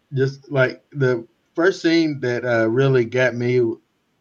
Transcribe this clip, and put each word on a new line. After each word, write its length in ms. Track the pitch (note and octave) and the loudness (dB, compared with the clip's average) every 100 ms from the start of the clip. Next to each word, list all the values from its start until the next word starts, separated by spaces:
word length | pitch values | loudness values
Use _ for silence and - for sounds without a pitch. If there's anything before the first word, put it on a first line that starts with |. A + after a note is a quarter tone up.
| _ | _
just, 360 | C3+ C3+ C3+ - | -2 -2 -4 -4
like, 320 | C#3+ B2+ - _ | 0 0 -2 _
the 340 | C#3+ B2+ B2 A2+ _ _ - | -2 0 0 -6 _ _ -2
first 260 | F3+ F#3 | 0 0
scene 380 | E3+ E3 D#3+ C#3 | 2 2 0 -2
that, 240 | B2 A#2+ | -4 -4
uh, 240 | B2 A#2 A2+ | 0 0 2
really 360 | A#2 C#3 C3 | 2 2 2
got 300 | A2+ B2 B2+ | 0 0 0
me, 260 | A#2+ A#2+ B2 A#2 - _ _ _ _ | 0 -2 0 0 -4 _ _ _ _